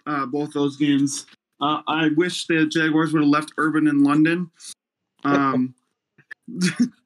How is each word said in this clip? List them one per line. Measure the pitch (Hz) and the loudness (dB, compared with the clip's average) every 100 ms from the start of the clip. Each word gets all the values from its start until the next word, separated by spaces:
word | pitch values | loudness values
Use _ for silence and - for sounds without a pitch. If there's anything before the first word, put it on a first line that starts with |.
| - | -8
uh, | 147 131 | -6 -4
both | 147 147 | -4 -4
those | 147 143 135 | -2 -2 0
games. | 147 143 143 - - - _ - | 0 2 0 -4 -12 -20 _ -6
Uh, | 143 151 - | -4 -4 -4
I | 156 156 151 | -2 0 2
wish | 180 175 - | 0 -4 -2
the | 165 156 | 0 0
Jaguars | 165 160 156 160 | 0 0 2 2
would | 156 | 2
have | 147 | 2
left | 147 151 - | 2 0 -2
Urban | 151 156 151 | -2 2 2
in | 143 | 4
London. | 139 151 156 175 170 _ - - _ _ _ _ | 4 4 2 2 -4 _ -20 -20 _ _ _ _
Um, | 143 143 135 127 127 - _ _ _ _ | -2 0 2 0 -2 -6 _ _ _ _
<laughs> | _ - - | _ -20 -14
that | - 180 - 247 - | -4 -4 -2 -4 -4